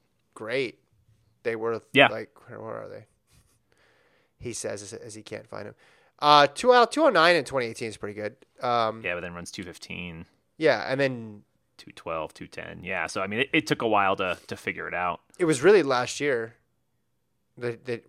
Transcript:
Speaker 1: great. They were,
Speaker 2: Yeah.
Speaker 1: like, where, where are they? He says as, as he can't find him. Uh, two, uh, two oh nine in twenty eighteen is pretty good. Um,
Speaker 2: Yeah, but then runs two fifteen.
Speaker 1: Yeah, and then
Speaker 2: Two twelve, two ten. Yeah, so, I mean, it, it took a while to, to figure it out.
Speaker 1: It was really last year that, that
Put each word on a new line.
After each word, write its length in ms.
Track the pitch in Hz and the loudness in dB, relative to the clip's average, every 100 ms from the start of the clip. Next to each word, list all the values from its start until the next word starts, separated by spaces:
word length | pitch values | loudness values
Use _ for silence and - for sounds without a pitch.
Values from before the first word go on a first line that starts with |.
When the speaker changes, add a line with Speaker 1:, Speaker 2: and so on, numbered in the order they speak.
| _ _ _ - | _ _ _ -14
Speaker 1:
great. 420 | 110 131 123 - _ _ _ _ _ _ | -6 -4 -4 -8 _ _ _ _ _ _
They 120 | 120 113 | -6 -4
were, 260 | 113 113 - | -4 -6 2
Speaker 2:
Yeah. 160 | 135 131 | 6 6
Speaker 1:
like, 200 | 110 110 - - | 4 -10 -18 -20
where, 120 | 107 | -16
where 220 | 110 113 | -12 -12
are 40 | 104 | -14
they? 200 | 101 110 _ _ _ _ _ _ _ _ _ _ _ _ - | -16 -20 _ _ _ _ _ _ _ _ _ _ _ _ -14
He 160 | 127 | -12
says 300 | 110 110 104 | -8 -8 -10
as, 100 | 101 | -12
as 220 | 110 120 107 | -16 -16 -18
he 80 | |
can't 240 | 107 107 110 | -14 -14 -12
find 200 | 104 104 | -14 -14
him. 80 | - _ _ _ _ | -16 _ _ _ _
Uh, 260 | 147 147 143 | 6 8 8
two, 260 | - 247 | 4 4
uh, 140 | 247 226 | 6 6
two 180 | - 311 | 4 4
oh 40 | |
nine 260 | 185 165 170 | 6 6 4
in 80 | 123 | 0
twenty 200 | 135 117 | -4 -4
eighteen 220 | 113 117 | -6 -10
is 80 | 101 | -8
pretty 160 | 104 | -10
good. 220 | 104 104 - _ _ | -8 -10 -10 _ _
Um, 380 | 127 120 110 110 | 0 2 0 -2
Speaker 2:
Yeah, 120 | 101 87 | -4 -4
but 60 | |
then 120 | 87 | -6
runs 160 | 87 87 | -10 -12
two 140 | - | -12
fifteen. 600 | 90 82 - 90 90 82 85 _ _ - | -12 -14 -14 -12 -12 -12 -16 _ _ 0
Speaker 1:
Yeah, 280 | 156 120 - | 2 2 0
and 120 | 135 | 0
then 420 | 135 123 110 104 _ _ _ - | 0 -2 -12 -16 _ _ _ -20
Speaker 2:
Two 140 | - | -20
twelve, 380 | - - 82 78 - | -14 -8 -6 -6 -10
two 100 | 82 | -16
ten. 360 | - 82 85 | -14 -14 -12
Yeah, 240 | 87 92 82 | -6 -4 -4
so, 140 | 104 | -4
I 60 | 98 | -4
mean, 120 | 107 | -2
it, 100 | 143 | 0
it 120 | 160 156 | 0 0
took 140 | 151 | -2
a 60 | 117 | 2
while 280 | 104 98 98 | 2 2 2
to, 200 | 92 85 - | -2 -4 -10
to 80 | 95 | -10
figure 320 | - 90 82 | -8 -8 -6
it 60 | |
out. 280 | 85 90 85 _ - | -4 -4 -4 _ -2
Speaker 1:
It 60 | 170 | 0
was 180 | 139 | 4
really 180 | 165 208 | 6 6
last 380 | 139 123 120 - | 6 0 -2 -4
year 340 | 143 123 113 - _ _ _ _ _ _ _ _ _ - | -2 -2 -4 -14 _ _ _ _ _ _ _ _ _ -8
that, 280 | 120 117 - | -8 -6 -8
that 200 | 120 | -8